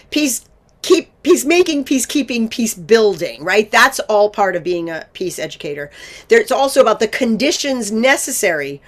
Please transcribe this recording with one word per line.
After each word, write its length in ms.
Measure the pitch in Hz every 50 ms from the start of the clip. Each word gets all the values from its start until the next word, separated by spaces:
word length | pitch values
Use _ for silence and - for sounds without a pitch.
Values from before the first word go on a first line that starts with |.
| _ -
peace, 400 | - 302 302 269 226 - - _ _ _ _ _ _ _
keep, 300 | - - 359 320 - _ _ _
peacemaking, 640 | - 285 349 - - 285 339 359 359 349 311 285 269
peacekeeping, 640 | - 294 262 - - - 294 269 - 254 233 226 220
peace 240 | - - 226 220 -
building, 720 | 185 165 151 220 226 220 208 190 151 170 135 117 117 147
right? 260 | 180 190 214 220 -
That's 300 | - 233 240 269 - -
all 320 | - - 214 202 208 208
part 240 | 208 - 202 190 180
of 80 | 170 147
being 260 | 180 180 170 165 165
a 160 | 165 160 - _ -
peace 240 | - 190 175 - -
educator. 540 | 156 156 - - - 156 147 143 143 143 - - - - - - - -
There's 220 | 220 233 214 -
also 300 | 262 - 277 269 269 277
about 180 | 208 220 214 214
the 80 | 226 214
conditions 840 | - - 262 233 220 196 254 294 359 - - 277 262 247 220 202
necessary 880 | 220 220 233 262 285 - - 285 254 - - 185 165 151 139 139 143 143 _